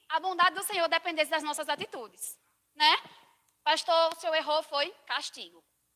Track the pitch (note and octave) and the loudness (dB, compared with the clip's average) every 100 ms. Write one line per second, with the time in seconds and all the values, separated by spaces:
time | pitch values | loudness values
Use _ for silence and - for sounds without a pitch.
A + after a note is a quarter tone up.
0 | - D#4 F#4 F4 F4+ E4+ - F#4+ E4 E4 | -6 -4 -2 2 2 2 -4 -2 0 0
1 | F4 D#4 D4 D#4 D4+ D4 D4 D4+ G#4 - | -2 -2 0 0 -2 -6 -4 -6 -6 -12
2 | G#3 - - - _ _ _ D4+ D4+ F#4 | -14 -14 -14 -14 _ _ _ 2 4 4
3 | - - _ _ _ _ D4+ D#4 - E4 | 0 -20 _ _ _ _ 0 0 4 4
4 | E4 E4 F4 D#4+ D4 D#4 D#4 C#4+ E4 - | 4 0 -2 -2 0 -2 0 -4 -4 -6
5 | - C4 - C4+ F3 E3+ _ _ _ | -8 -6 -8 -14 -18 -20 _ _ _